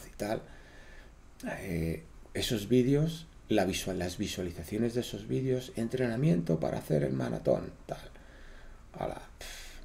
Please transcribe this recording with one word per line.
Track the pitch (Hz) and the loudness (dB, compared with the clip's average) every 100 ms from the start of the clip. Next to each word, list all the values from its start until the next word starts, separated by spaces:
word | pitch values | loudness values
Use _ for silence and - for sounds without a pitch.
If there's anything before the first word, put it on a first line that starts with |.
| - | -10
y | - | -4
tal, | 104 113 - - - - - - - - - - 247 - | -2 -2 -4 -16 -18 -18 -18 -18 -18 -20 -20 -10 -8 -6
eh, | 98 85 82 - - - - | -2 0 0 -2 -6 -16 -8
esos | - - 113 101 | -4 0 0 4
vídeos, | 123 123 143 160 - - - - | 6 8 6 4 0 -10 -10 2
la | 107 92 | 4 4
visual-, | 92 - 90 | 2 0 0
las | 90 90 | 0 0
visualizaciones | 95 - 90 82 85 104 117 | -2 -2 -4 -4 -4 0 2
de | 117 | 0
esos | 113 107 110 | -2 -4 -2
vídeos, | 131 131 127 127 - | 0 2 0 -2 -2
entrenamiento | 113 127 127 113 151 170 170 165 | 0 2 2 4 4 4 4 2
para | - - | 2 0
hacer | - - | 2 2
el | 71 | 4
maratón, | 65 62 55 60 62 50 - - | 2 0 0 4 4 2 -10 -10
tal. | - - - - - - - - - - | -10 -10 -16 -18 -18 -16 -16 -16 -16 -14
Ala, | - - - - - | -6 -4 -4 -12 -14
pf, | - - - - | -14 -12 -14 -14